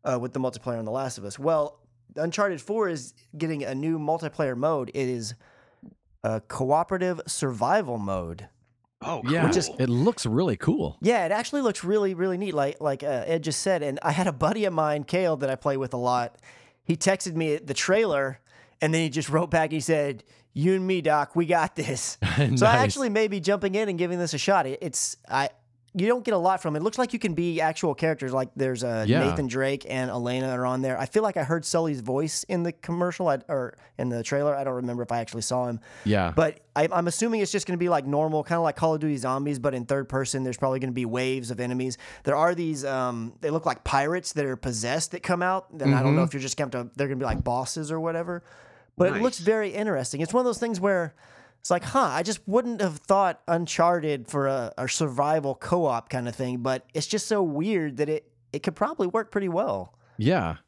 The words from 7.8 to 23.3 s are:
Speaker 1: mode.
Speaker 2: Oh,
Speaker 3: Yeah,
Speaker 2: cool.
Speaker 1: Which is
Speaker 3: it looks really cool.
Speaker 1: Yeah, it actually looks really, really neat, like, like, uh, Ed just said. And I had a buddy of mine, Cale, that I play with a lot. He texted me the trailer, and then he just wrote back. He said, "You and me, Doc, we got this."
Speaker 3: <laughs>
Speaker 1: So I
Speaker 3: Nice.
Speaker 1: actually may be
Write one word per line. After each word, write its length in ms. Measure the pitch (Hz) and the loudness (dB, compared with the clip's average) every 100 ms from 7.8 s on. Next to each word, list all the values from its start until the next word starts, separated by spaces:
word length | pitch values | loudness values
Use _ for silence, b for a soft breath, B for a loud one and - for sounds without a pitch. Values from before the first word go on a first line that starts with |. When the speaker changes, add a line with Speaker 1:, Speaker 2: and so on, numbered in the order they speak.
| 165 117 | 0 -4
Speaker 1:
mode. 520 | 98 95 85 85 101 _ _ _ _ _ | -2 -2 -4 -8 -14 _ _ _ _ _
Speaker 2:
Oh, 220 | - 156 | -6 -4
Speaker 3:
Yeah, 160 | 123 160 | 0 2
Speaker 2:
cool. 80 | 160 | 4
Speaker 1:
Which 80 | 185 | 2
is 140 | - - | 0 -2
Speaker 3:
it 100 | 127 | 2
looks 380 | 120 180 233 117 | 4 2 2 0
really 300 | 113 180 104 | 2 2 2
cool. 400 | - 262 78 - | 2 2 0 0
Speaker 1:
Yeah, 240 | 175 233 165 | 2 2 2
it 60 | |
actually 300 | 208 233 285 | 0 0 0
looks 220 | 247 196 | 0 0
really, 280 | 175 214 196 | 0 2 2
really 220 | 175 190 180 | 0 -2 -2
neat, 140 | 202 | -2
like, 260 | 151 139 - | 0 0 0
like, 200 | 151 135 | -2 -2
uh, 220 | 147 131 131 | -2 -2 0
Ed 160 | 165 | -2
just 160 | 156 147 | 0 -2
said. 220 | 190 180 | 0 0
And 160 | 147 139 | 0 -2
I 100 | 165 | 0
had 140 | 147 180 | 0 0
a 60 | |
buddy 320 | 135 156 214 202 | 2 0 2 0
of 60 | |
mine, 300 | 160 156 151 | 2 0 0
Cale, 320 | 143 175 180 151 | 0 0 2 0
that 100 | 135 | -2
I 60 | 131 | -2
play 200 | 147 135 | -2 -2
with 140 | 131 | -2
a 40 | 127 | -2
lot. 380 | 123 123 120 - B B B B | 0 0 -2 -8 B B B B
He 140 | - 170 | -2 0
texted 380 | - 190 185 | 2 2 -2
me 220 | 160 160 151 | -2 0 -2
the 180 | 156 | -2
trailer, 680 | 135 - 196 220 143 135 123 b b b b | -4 2 4 4 2 0 -4 b b b b
and 100 | 156 | 2
then 60 | 160 | 2
he 60 | 160 | 2
just 180 | 135 139 | -2 0
wrote 200 | 151 170 | 0 2
back. 200 | 160 156 | 2 2
He 80 | 156 | 0
said, 420 | 135 160 143 120 - b b | 2 2 2 -4 -14 b b
"You 200 | - 165 | 0 2
and 120 | 190 185 | 2 2
me, 140 | 185 | 0
Doc, 320 | 156 151 147 | 2 2 2
we 120 | 170 165 | 0 2
got 300 | 170 165 - | 2 2 -2
this." 420 | 143 131 - - | -4 -4 -6 -2
Speaker 3:
<laughs> 140 | - - | -2 2
Speaker 1:
So 0 | |
I 100 | 139 | 2
Speaker 3:
Nice. 160 | 127 | 6
Speaker 1:
actually 440 | 214 240 262 277 254 | 6 6 4 2 0
may 180 | 208 | 2
be 120 | 214 | 0